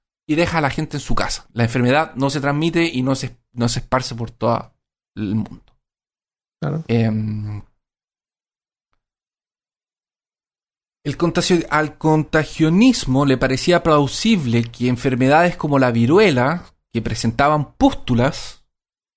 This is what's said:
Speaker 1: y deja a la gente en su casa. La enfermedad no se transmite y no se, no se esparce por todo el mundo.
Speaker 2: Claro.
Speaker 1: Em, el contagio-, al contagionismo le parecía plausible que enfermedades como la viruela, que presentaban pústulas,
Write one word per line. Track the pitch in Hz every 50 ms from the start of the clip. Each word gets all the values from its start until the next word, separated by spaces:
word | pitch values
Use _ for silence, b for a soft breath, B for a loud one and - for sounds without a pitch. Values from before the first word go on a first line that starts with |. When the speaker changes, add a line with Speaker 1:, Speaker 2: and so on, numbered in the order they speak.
| _ _ _ _ _ -
Speaker 1:
y | 151
deja | 160 175 - 165 165
a |
la | 147 131
gente | - - 156 - - 139
en |
su | - - 113
casa. | 101 98 - - - - _ _
La | 113 117
enfermedad | 117 117 127 120 123 135 156 160 156 -
no | 123 139 139
se | 135 147
transmite | 135 143 143 147 160 170 160 170 170
y | 165 - 127 127
no | 135 135
se, | 131 - 120 - _ _ _ _
no | 120 - 120
se | - -
esparce | - - 127 131 127 - 120
por | 117 117 -
todo | - - 113 120 117 - - - _ _ _ _ _ _ _ _ _
el | 101 107 95 107
mundo. | 110 101 - 87 - _ _ _ _ _ _ _ _ _ _ _ _ _ _ _ _ _ _ _ _
Speaker 2:
Claro. | - 147 143 160 160 -
Speaker 1:
Em, | 117 117 113 110 107 107 107 107 107 107 104 104 104 101 - _ _ _ _ _ _ _ _ _ _ _ _ _ _ _ _ _ _ _ _ _ _ _ _ _ _ _ _ _ _ _ _ _ _ _ _ _ _ _ _ _ _ _ _ _ _ _ _ _ _ _ _ _ _ _ _ _ _ _ _ _ _ _ _ _ _ _ -
el | 143 - -
contagio-, | 170 165 - 180 170 - 180 165 - -
al | 143 151 156 143 - -
contagionismo | - 160 156 156 147 - - 156 143 - - - 156 160 170 196 240 262 240 - - 135 131 135 147
le | 139 131 117
parecía | 135 127 131 127 - 175 175 170 -
plausible | 165 151 147 143 127 - - - 220 226 180 139 117 117 117 117
que | 117 - - 120 123
enfermedades | 123 120 - 139 127 120 131 135 147 160 175 175 170
como | - - 151 143 135
la | 131 123
viruela, | 117 117 117 123 160 208 220 190 139 123 123 143 170 175 - - _ _ _ _
que | - 117
presentaban | 110 - 113 - - 113 113 - 139 147 151 151 139 - _
pústulas, | - 269 269 - - - - 120 117 123 143 - - - - - _ _ _ _ _ _ _ _ _ _ _ _